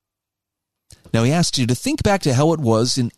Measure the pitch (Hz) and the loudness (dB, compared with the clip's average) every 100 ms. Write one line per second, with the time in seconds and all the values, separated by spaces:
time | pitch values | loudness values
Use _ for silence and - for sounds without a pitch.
0 | _ _ _ _ _ _ _ _ _ - | _ _ _ _ _ _ _ _ _ -20
1 | - 113 117 165 165 - 120 123 262 311 | -6 -2 0 0 -2 -2 -2 -2 -4 0
2 | 208 196 147 123 156 165 120 110 123 - | 2 2 0 2 2 0 0 0 0 -2
3 | 120 | -4